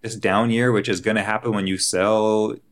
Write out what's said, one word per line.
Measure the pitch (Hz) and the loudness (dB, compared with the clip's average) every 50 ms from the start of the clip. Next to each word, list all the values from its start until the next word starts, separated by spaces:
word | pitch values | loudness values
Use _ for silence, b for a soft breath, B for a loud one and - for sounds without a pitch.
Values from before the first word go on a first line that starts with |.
this | - - 123 | -12 -12 -10
down | - - 95 92 104 117 117 | -4 -2 0 2 2 2 2
year, | 113 117 123 123 | 2 2 2 2
which | 120 104 98 113 | 2 2 0 0
is | 101 87 | -2 -2
gonna | 87 110 107 110 98 | -2 -2 0 0 0
happen | 104 107 110 - 120 | -2 -2 -4 -2 -2
when | 107 101 95 | -2 -2 -2
you | 95 95 90 | -2 -2 -2
sell | - - - 92 92 104 110 110 107 107 107 107 107 110 - - _ _ | -2 -2 0 0 2 2 2 2 2 2 2 2 0 0 -4 -6 _ _